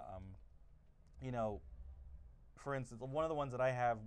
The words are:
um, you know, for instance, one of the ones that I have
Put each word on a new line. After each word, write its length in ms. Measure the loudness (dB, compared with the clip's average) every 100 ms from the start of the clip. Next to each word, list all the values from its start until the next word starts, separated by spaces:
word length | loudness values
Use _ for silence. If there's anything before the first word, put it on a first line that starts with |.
| -6 -8
um, 80 | -10 -12 -14 -18 -20 -20 -20 -20 -20 -6
you 100 | -2
know, 300 | 2 2 0 -6 -12 -12 -12 -12 -12 -14 -16 -18 -8
for 200 | -2 -2
instance, 260 | -2 -6
one 220 | -2 2 2
of 40 |
the 60 | 2
ones 160 | 0
that 80 | 4
I 100 | 4
have 260 | 6 6 4